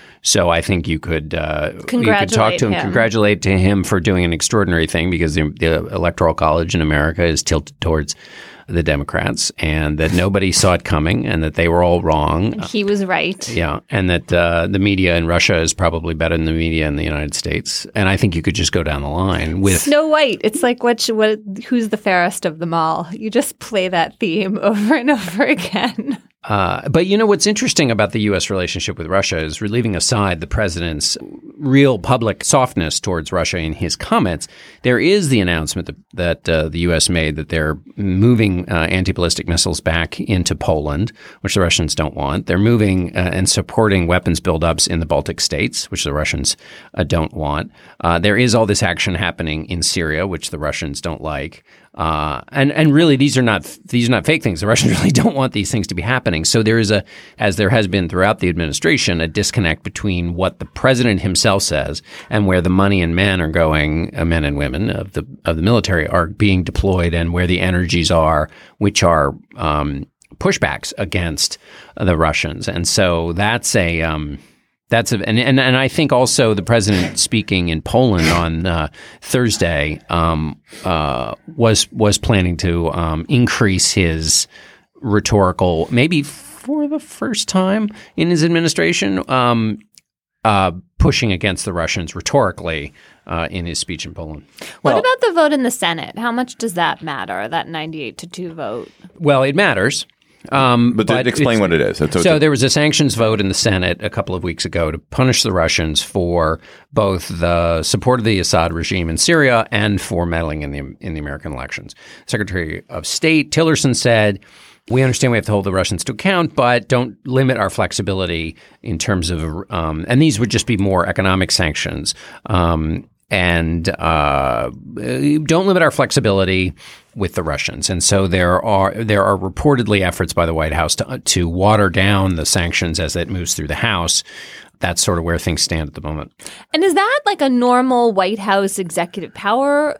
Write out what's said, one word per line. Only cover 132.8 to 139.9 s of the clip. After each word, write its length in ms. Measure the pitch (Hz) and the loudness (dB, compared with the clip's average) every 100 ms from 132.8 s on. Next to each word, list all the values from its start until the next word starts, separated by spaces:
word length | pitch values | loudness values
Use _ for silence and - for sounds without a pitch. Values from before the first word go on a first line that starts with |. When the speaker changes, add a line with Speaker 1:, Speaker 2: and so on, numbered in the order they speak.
| 87 80 | -2 -2
Speaker 1:
as 160 | 78 87 | -4 -4
it 100 | 85 | -4
moves 260 | 90 85 | -4 -4
through 140 | - 76 | -6 -4
the 80 | - | -2
House. 480 | 113 95 82 - - - - - - - | -2 -2 0 -2 -4 -18 -20 -20 -20 -6
That's 220 | 90 87 | -4 -2
sort 160 | - 87 | 0 0
of 80 | 85 | 0
where 120 | 85 | -2
things 220 | - 78 | -2 -2
stand 280 | - 80 73 | -2 -4 -6
at 60 | 73 | -8
the 60 | |
moment. 300 | 76 78 - _ - - - | -10 -8 -10 _ -20 -20 -8
Speaker 2:
And 120 | 311 381 | 0 2
is 80 | |
that, 260 | 311 415 587 427 | 2 2 0 -2
like, 160 | 392 | 0
a 80 | 277 | 0
normal 640 | 247 247 247 254 247 233 | 2 4 2 2 2 2
White 260 | 190 185 214 | 2 0 -2
House 400 | 202 196 196 196 | 0 0 0 -2
executive 540 | 175 180 170 196 156 | -6 -4 -4 -6 -12
power 640 | - 202 240 277 285 302 | -8 -2 0 2 2 0